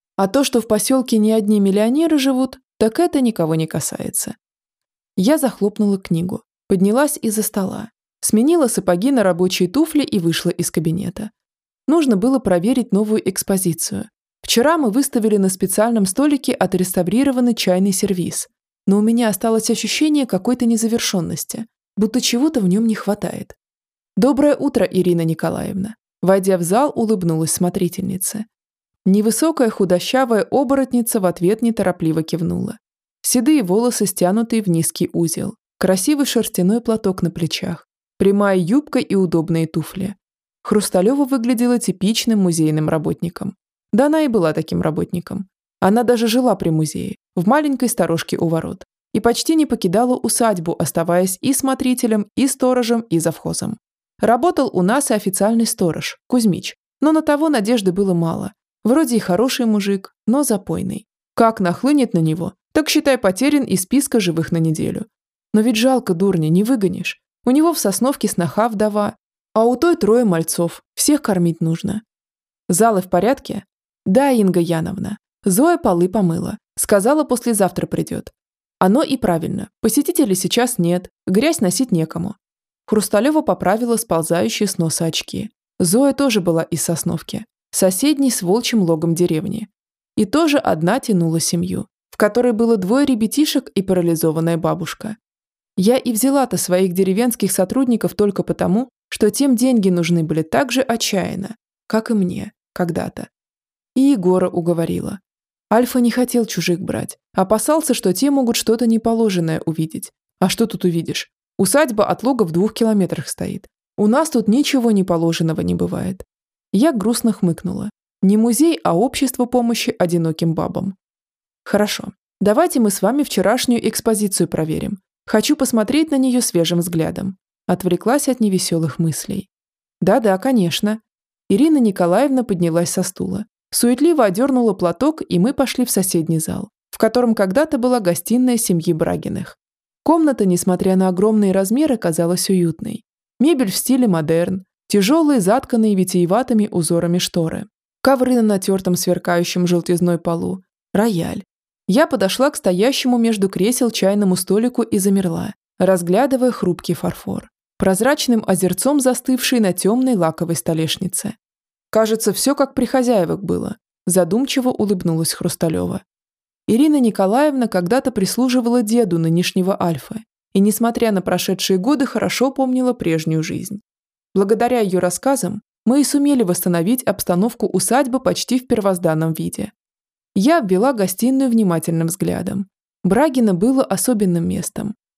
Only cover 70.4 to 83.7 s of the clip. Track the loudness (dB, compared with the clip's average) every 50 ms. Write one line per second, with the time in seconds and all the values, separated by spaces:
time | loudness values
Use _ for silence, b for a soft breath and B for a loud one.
70.4 | -2 -2 -2 -2 -4 -4 -4 -10 -20 _ _ -2 0 2 2 2 2 0 0 2
71.4 | 2 0 0 0 -2 -2 -2 -2 -4 -6 -6 -6 -8 _ _ _ _ _ _ _
72.4 | _ _ _ _ _ -2 0 2 2 2 2 0 -2 0 0 0 2 2 0 -2
73.4 | -4 -10 -10 -10 -12 _ _ _ _ _ _ _ -2 2 2 4 4 4 4 2
74.4 | 2 2 2 2 0 0 -2 -2 -4 -6 -8 -8 -8 -10 -10 -12 _ _ _ _
75.4 | -2 0 2 4 4 4 2 2 2 0 2 2 2 0 2 0 0 0 0 -2
76.4 | -6 -8 -10 -12 _ _ _ -6 0 2 2 2 4 2 2 2 0 0 -2 -2
77.4 | -2 -2 0 0 0 0 0 -4 -6 -4 -4 -6 -6 -6 -8 -12 -12 -14 -20 _
78.4 | _ _ _ _ _ _ _ 0 2 2 4 2 2 0 -2 -2 -2 -2 -2 -2
79.4 | -4 -6 -8 -8 -10 -12 _ _ -2 0 0 0 0 0 0 0 2 2 0 -2
80.4 | -2 -2 0 0 0 0 0 -2 0 0 0 -2 -4 -10 _ _ _ -2 0 2
81.4 | 2 2 0 0 0 0 0 0 -2 0 0 -2 -2 -2 -6 -8 -10 -10 -12 _
82.4 | _ _ _ _ _ _ _ _ _ 0 0 0 2 2 2 2 2 2 2 2
83.4 | 0 0 -2 0 0 0